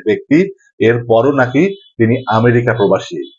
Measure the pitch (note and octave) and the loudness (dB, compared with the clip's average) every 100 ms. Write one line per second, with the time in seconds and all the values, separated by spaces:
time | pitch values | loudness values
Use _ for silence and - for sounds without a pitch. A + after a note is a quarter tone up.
0 | G#2+ G2+ - D3+ F#3+ - _ - A2 A#2+ | -2 -4 0 0 0 -6 _ -2 0 0
1 | A#2+ A2+ C3+ C3+ A#2+ C3+ G3 G3 _ - | 0 2 2 0 0 0 -2 -4 _ -2
2 | A2+ B2 - A2 A#2+ A#2+ A#2 G#2 G2 F#2 | 0 0 -2 0 2 2 0 0 0 0
3 | - E2 C#2 | -4 -12 -14